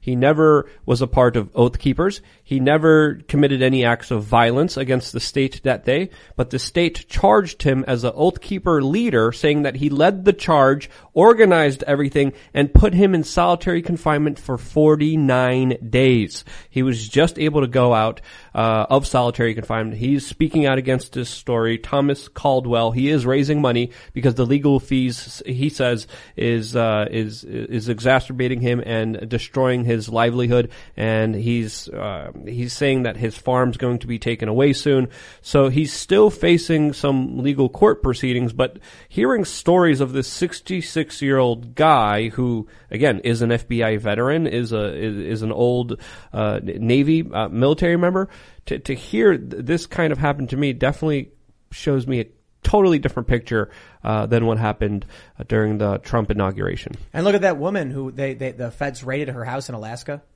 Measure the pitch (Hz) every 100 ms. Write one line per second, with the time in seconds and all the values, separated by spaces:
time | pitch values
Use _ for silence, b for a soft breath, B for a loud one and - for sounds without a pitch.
0 | - 127 131 151 156 151 - B - 120
1 | 127 - 123 120 101 - 123 - 143 131
2 | 180 202 b b _ 135 131 151 160 156
3 | 151 - - 143 143 135 127 131 120 117
4 | - 117 104 117 117 123 170 - 131 127
5 | 123 - - - 135 - 139 120 - 135
6 | 185 B B - - 131 - - 170 165
7 | - - 196 214 180 - 151 131 131 127
8 | 120 - 160 180 - 196 180 160 135 180
9 | 240 135 110 120 156 147 147 131 147 143
10 | 165 196 190 196 - 156 135 143 - B
11 | B - 202 233 214 170 151 135 - 143
12 | 143 143 139 - B - 143 - 156 175
13 | 196 180 151 - 175 175 180 170 165 165
14 | - 151 151 143 - 123 - - 151 151
15 | 151 156 139 127 127 127 127 127 113 123
16 | 131 123 98 - - B B - 131 117
17 | 110 139 165 165 156 147 131 127 123 113
18 | 110 113 B B B - 113 110 107 135
19 | 139 131 123 117 117 113 107 113 110 110
20 | 123 139 - - 156 160 143 131 131 127
21 | 123 - 120 - - 117 113 113 - 139
22 | 139 139 - - 147 131 127 117 117 113
23 | 135 151 123 135 139 151 139 120 120 B
24 | B - 127 120 120 143 143 135 - 135
25 | 127 120 - - - 127 143 147 127 120
26 | - B B - 117 117 107 120 113 107
27 | 104 113 107 113 - 117 113 117 110 113
28 | 123 131 - 127 123 123 123 123 113 113
29 | 110 110 113 117 - - 127 123 123 117
30 | 104 113 117 120 123 123 120 B B -
31 | 110 110 110 107 117 120 110 - - 104
32 | 101 90 - - - 120 123 - 143 135
33 | 120 107 113 107 - 127 127 120 123 120
34 | 120 117 120 117 110 110 143 131 - 135
35 | 131 B B B - 147 135 131 151 -
36 | - 196 214 208 170 170 - 160 151 139
37 | 143 135 131 127 131 139 131 - 208 214
38 | 135 123 131 123 123 113 127 - B B
39 | B - 233 247 190 - - 180 175 139
40 | 135 131 131 - 175 - - 185 165 -
41 | 151 - 139 135 127 117 117 117 156 143
42 | 107 104 113 104 123 117 104 b b 110
43 | 143 104 - 113 117 117 - 117 110 110
44 | 110 104 123 156 165 113 117 113 104 71
45 | 110 104 82 110 110 110 120 123 120 120
46 | B B B - 107 104 - 90 113 127
47 | 139 160 165 95 107 98 135 151 175 170
48 | 175 185 196 B B B - - - 131
49 | - 214 220 78 92 - 120 170 170 -
50 | 165 139 147 143 127 135 147 127 127 151
51 | 156 143 - _ _ _ _ - - 135
52 | 123 127 113 _ _ _ - 202 190 160
53 | - - 120 120 - 113 101 B B B
54 | 110 110 107 117 113 110 110 104 107 101
55 | - B B _ - 110 107 107 104 98
56 | - 117 107 104 98 98 95 90 - -
57 | - - 185 202 190 156 160 202 143 135
58 | 135 131 135 131 131 120 120 - 143 123
59 | 131 135 143 123 117 131 131 120 107 120
60 | - 143 _